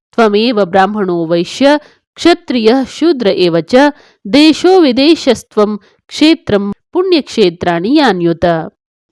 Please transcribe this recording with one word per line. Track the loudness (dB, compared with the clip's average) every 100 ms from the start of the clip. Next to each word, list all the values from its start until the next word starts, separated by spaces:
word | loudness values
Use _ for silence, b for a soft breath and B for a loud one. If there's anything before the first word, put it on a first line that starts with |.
| _
ತ್ವಮೇವ | -2 0 2 0 -2 0
ಬ್ರಾಹ್ಮಣೋ | 0 0 -2 -4 -4 -2
ವೈಶ್ಯ | -2 -4 0 0 0 b b _ -4
ಕ್ಷತ್ರಿಯ | 0 0 -2 -2 0 0 -2 -4
ಶೂದ್ರ | -2 0 -2
ಏವ | 0 0 -2
ಚ, | 0 2 2 b b b -2
ದೇಶೋ | 2 2 2 2 4
ವಿದೇಶಸ್ತ್ವಂ | 2 2 2 2 0 -2 -4 -2 -2 -4 b b _
ಕ್ಷೇತ್ರಂ | 0 0 0 -2 -2 -2 -8 _
ಪುಣ್ಯಕ್ಷೇತ್ರಾಣಿ | -6 -2 -2 -2 -2 -2 0 -4 -4 0 0
ಯಾನ್ಯುತ." | 0 0 -2 -2 -2 -2 -6 -16 _ _ _